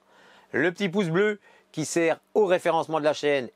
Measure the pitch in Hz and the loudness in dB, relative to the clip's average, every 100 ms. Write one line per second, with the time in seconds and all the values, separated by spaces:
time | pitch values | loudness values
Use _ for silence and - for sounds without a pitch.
0 | _ _ - - _ 117 170 180 202 196 | _ _ -20 -20 _ -2 -2 -2 -4 -2
1 | 170 170 214 208 _ - _ - 143 170 | 0 0 0 -2 _ -20 _ -10 -4 0
2 | 165 - _ - 196 180 175 160 151 156 | 0 0 _ 0 2 2 2 0 0 -2
3 | 151 139 143 139 113 | 0 0 0 -2 -4